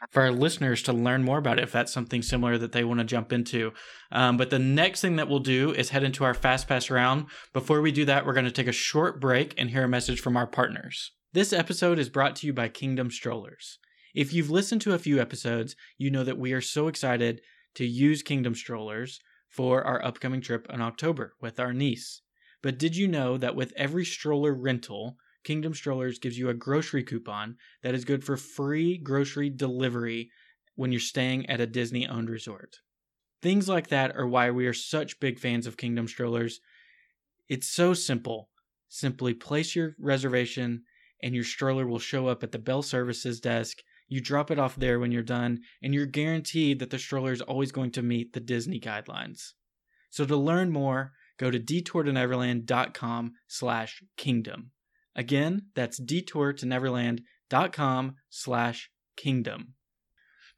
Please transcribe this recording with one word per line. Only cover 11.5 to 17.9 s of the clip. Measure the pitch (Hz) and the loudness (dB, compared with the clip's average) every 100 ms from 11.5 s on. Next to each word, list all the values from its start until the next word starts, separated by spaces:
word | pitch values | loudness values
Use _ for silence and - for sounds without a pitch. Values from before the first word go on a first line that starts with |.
episode | 180 165 170 175 170 | 2 2 2 4 4
is | 123 | 2
brought | 139 139 - | 2 2 2
to | 151 | -4
you | |
by | 127 113 | -2 -2
Kingdom | - 135 131 123 | -2 -2 -2 -2
Strollers. | - 123 113 104 - - - _ _ _ | -4 -6 -6 -8 -16 -20 -20 _ _ _
If | - 143 | -2 0
you've | 165 147 | 2 2
listened | 165 196 226 | 2 2 0
to | 208 | 2
a | 175 | 0
few | 151 139 | 4 2
episodes, | 117 120 120 117 120 - - - | 2 -2 -2 -2 -2 -8 -18 -4
you | 135 | -2
know | 135 | 0
that | 127 131 | 0 -2
we | 127 | -2
are | 131 | -2
so | - 151 156 | -2 0 0
excited | - 135 123 117 117 - _ _ - | 0 0 2 2 0 -8 _ _ -4
to | |
use | 123 | -2